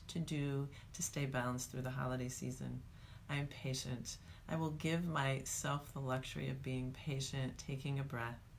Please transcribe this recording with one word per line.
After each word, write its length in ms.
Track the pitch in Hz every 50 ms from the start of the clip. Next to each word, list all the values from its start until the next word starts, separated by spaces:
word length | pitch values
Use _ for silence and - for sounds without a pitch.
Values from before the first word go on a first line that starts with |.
| -
to 120 | - - 175
do 480 | 165 151 156 147 143 143 139 139 139 139 - - - - -
to 100 | - 175
stay 220 | - - - 143
balanced 460 | 131 131 127 123 123 123 123 123 -
through 120 | - 139 127
the 80 | 127
holiday 360 | 127 131 135 131 127 127 127
season. 540 | 127 131 - 131 127 127 - 139 127 123 127 131 - - - - - - - - -
I 60 | 147
am 120 | 143 143
patient. 680 | 143 - - - 139 131 131 - 131 131 117 113 - - - - - - - - -
I 60 | 160
will 160 | 160 160 160
give 340 | 151 156 - 160 160 170 175
myself 880 | 175 160 151 139 135 135 131 135 - - - - 147 143 143 143 - -
the 60 | 143
luxury 500 | 139 131 127 131 131 - - 156 143 135
of 140 | 135 135 -
being 280 | 131 131 127 127 127
patient, 680 | 131 - - - 139 135 135 - - 135 131 127 -
taking 420 | - - - 139 135 135 143 139 139
a 40 | 135
breath. 380 | 139 135 120 117 117 120 - - - -